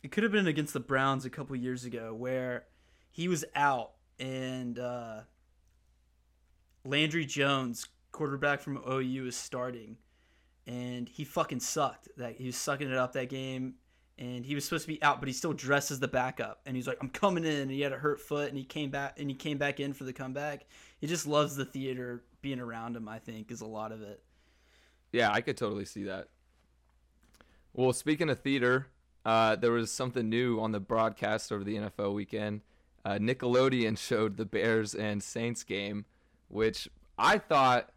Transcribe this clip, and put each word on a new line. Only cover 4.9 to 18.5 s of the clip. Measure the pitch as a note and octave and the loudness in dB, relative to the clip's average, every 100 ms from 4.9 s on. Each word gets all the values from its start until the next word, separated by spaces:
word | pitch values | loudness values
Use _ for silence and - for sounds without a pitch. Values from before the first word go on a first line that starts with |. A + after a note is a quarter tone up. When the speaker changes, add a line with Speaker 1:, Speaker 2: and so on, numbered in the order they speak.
| B2 A#2 G#2+ G#2+ _ _ _ _ _ _ _ _ _ _ _ _ _ _ _ | -6 -8 -12 -14 _ _ _ _ _ _ _ _ _ _ _ _ _ _ _
Speaker 1:
Landry | C3 C#3+ D3+ E3 | 0 2 4 2
Jones, | C#3 C#3+ C#3 C#3 B2+ A#2 - _ _ | -2 2 4 4 0 -4 -10 _ _
quarterback | - D3 C#3 C#3+ C#3 | -6 -4 0 0 0
from | C#3+ C3+ | -2 -6
O | B2+ C3 | -2 -2
U, | B2+ C3 | 0 -2
was | B2+ A#2+ | -4 -8
starting, | - B2+ B2 A#2+ A2 A2+ _ _ _ _ _ _ - | -6 -4 -4 -6 -14 -18 _ _ _ _ _ _ -10
and | B2 B2 B2 B2 | -8 -6 -6 -8
he | - | -8
fucking | C#3+ - D#3 B2+ | -4 0 0 0
sucked. | - D#3 C3+ - - - | -2 0 0 -2 -18 -10
That, | B2 A2 | -10 -8
he | C3 | -8
was | B2 | -4
sucking | - C#3 C#3 | -2 -2 0
it | C3 | 0
up | B2+ | 0
that | C3+ C3 | -2 -4
game, | C3+ C3 C3 C3 B2+ _ _ _ - | -6 -6 -4 -6 -8 _ _ _ -12
and | B2 B2 | -10 -8
he | B2+ | -4
was | C#3+ | -4
supposed | C#3 D#3+ D#3+ | -2 -4 -4
to | |
be | D#3 | 2
out, | D3 C3 | 4 4
but | C#3 | -2
he | |
still | B2+ E3+ | -2 -2
dressed | - C3 C#3+ C#3 | -2 2 2 2
as | C3+ | -2
the | B2+ | 0
backup, | C3 B2+ - G#2+ G#2 - | 2 0 -2 -6 -8 -6
and | B2+ | -4
he's | B2+ | -4
like, | B2 | -6
"I'm | C3+ | -6
coming | - G3+ F3 | 2 2 4
in," | D#3+ D3 | 0 0
and | C3+ | -2
he | C3+ | -2
had | C#3+ | -2
a | C3+ | 0
hurt | D3 C#3+ | -2 -2
foot, | - D3 C#3+ | -2 -2 -2